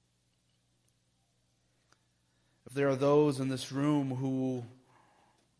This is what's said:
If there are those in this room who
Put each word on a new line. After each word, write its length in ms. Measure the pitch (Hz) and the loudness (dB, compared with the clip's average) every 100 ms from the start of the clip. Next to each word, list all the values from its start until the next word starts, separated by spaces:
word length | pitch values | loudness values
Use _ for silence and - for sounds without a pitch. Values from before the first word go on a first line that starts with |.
| _ _ _ _ _ _ _ _ _ _ _ _ _ _ _ _ _ _ _ _ _ _ _ _ _ _ - | _ _ _ _ _ _ _ _ _ _ _ _ _ _ _ _ _ _ _ _ _ _ _ _ _ _ -10
If 80 | |
there 160 | 131 143 | -2 0
are 60 | 131 | 2
those 440 | 143 147 151 131 | 4 6 4 2
in 80 | 131 | -2
this 240 | 127 - | -4 -6
room 380 | 135 147 147 135 | -2 0 0 0
who 480 | 127 135 131 131 127 113 - _ _ _ _ _ _ _ | -4 -4 -2 -2 -4 -10 -18 _ _ _ _ _ _ _